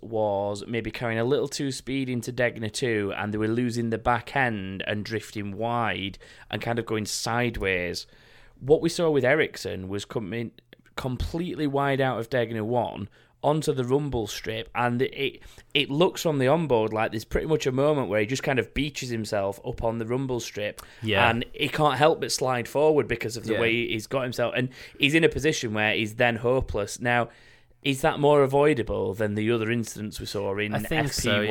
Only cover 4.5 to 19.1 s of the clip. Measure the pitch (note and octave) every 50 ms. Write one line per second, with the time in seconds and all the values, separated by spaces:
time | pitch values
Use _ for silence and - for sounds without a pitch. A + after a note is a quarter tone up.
4.5 | A2 G#2 F#2+ F#2+ F#2+ F#2 - - G#2+ G#2 G2+ - A2+ G#2+ - - - A2 G2+ G2+
5.5 | G2 F#2 A2 A#2 A#2 A#2+ A#2 G#2+ F#2 F#2+ F#2+ G2 F2+ - - - - - - -
6.5 | - G#2+ - A2+ A#2 A#2 A2+ - A2+ A2 G#2+ G#2 - - - A#2 A2+ A#2 B2 A#2+
7.5 | A2 - G#2 F#2+ F#2+ F2+ F2+ F2 E2+ - - - - - - - - - - -
8.5 | - - - C3 D3+ - - E3 - - F3 D#3+ D3+ C#3 A#2+ B2 C#3+ D#3+ C#3 G2+
9.5 | - - - F#2+ G2 F#2 F#2 F#2 G2 G2+ - - - - G#2+ F2 G#2 A#2 A#2+ A2
10.5 | - _ - _ - _ _ _ - - - C3 B2+ A#2+ - - - E3+ F3+ F3+
11.5 | - - D#3 C#3+ C3+ C#3 C#3 C#3 C#3 C3 C3+ C3 B2 G#2+ A2+ - - B2+ A#2 A2+
12.5 | A#2 A2+ G#2+ G#2+ B2 B2 A2 F2+ - - G#2 - _ - - _ _ _ - C3+
13.5 | D3+ D#3+ D3+ - C#3+ C3 B2+ A#2+ B2+ D3 D3+ C#3+ C3 A#2+ G#2+ G2 - - - -
14.5 | A2 A2 A2 - - - A#2+ A#2+ A#2+ A#2+ C3 - - - C#3 B2+ - - - -
15.5 | - - - _ - D3 C#3 - C#3 C#3+ F3 F#3+ - - - E3+ D3+ C#3 C3 B2+
16.5 | C#3+ E3+ E3+ C#3+ B2+ A2+ A2 A2 A2 G#2+ G#2+ - - A2 - - - - - D#3
17.5 | D#3 D3+ - C#3 B2+ B2+ C#3 D3+ D#3 C#3+ B2 F2 G2 G#2+ G#2+ G#2 C3 C3 - D3+
18.5 | C#3 B2 G#2+ - - - C#3 D3+ C3+ - - B2